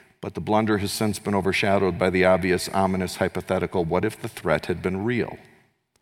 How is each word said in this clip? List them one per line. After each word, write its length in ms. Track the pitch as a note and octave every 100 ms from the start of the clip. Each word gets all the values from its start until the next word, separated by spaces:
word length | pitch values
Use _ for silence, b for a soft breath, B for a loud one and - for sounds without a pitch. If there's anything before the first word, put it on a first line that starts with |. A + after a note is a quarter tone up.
| B B
but 120 | -
the 60 | -
blunder 380 | E2 G#2+ A2 G#2
has 120 | G2
since 280 | - G#2+ G2
been 160 | G2+
overshadowed 640 | G2+ F#2 F2+ G#2 G2 F#2+ F2
by 100 | F#2
the 160 | F#2
obvious, 460 | F#2 F#2 F#2 F2+ -
ominous 460 | F#2+ F#2+ F#2 F2+ -
hypothetical, 680 | F#2 F#2 - F#2 F2 F#2+
"What 200 | D#2+ F2+
if 160 | A2 -
the 80 | A2+
threat 380 | - F2 D2+ -
had 140 | E2+
been 240 | F2+ F#2+
real?" 320 | A2 A#2+ - - - _ _ _ _ _